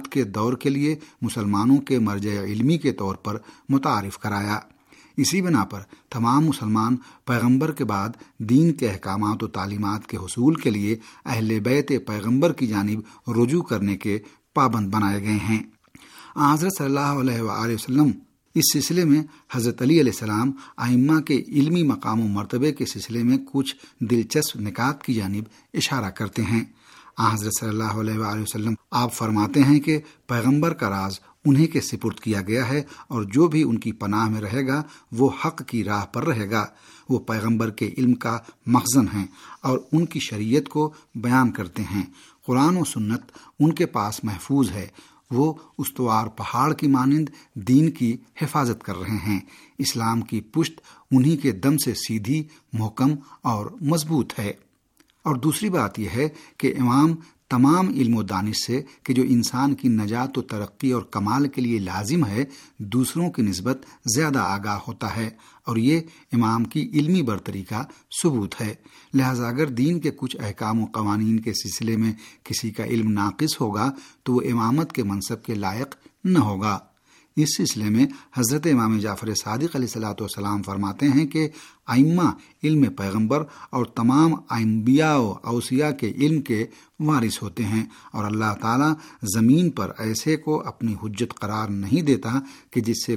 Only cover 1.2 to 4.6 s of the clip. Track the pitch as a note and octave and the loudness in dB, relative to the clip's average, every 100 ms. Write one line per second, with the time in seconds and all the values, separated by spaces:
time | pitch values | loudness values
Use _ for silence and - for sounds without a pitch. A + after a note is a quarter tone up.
1.2 | A2+ A#2+ G2+ G2+ A2+ C#3 C3+ B2+ G#2+ G2+ | -6 -2 0 2 6 4 4 0 0 -2
2.2 | G2+ G2+ G2 G#2+ B2+ E3 C#3 - G2 F#2+ | -4 -4 -4 0 2 2 0 -2 -4 -4
3.2 | G#2+ G#2+ - - - C3+ C#3+ A2+ G2 - | -6 -8 -10 -14 -2 0 2 -2 -4 -8
4.2 | G#2+ G2+ G#2 G#2+ | -6 -4 -4 -6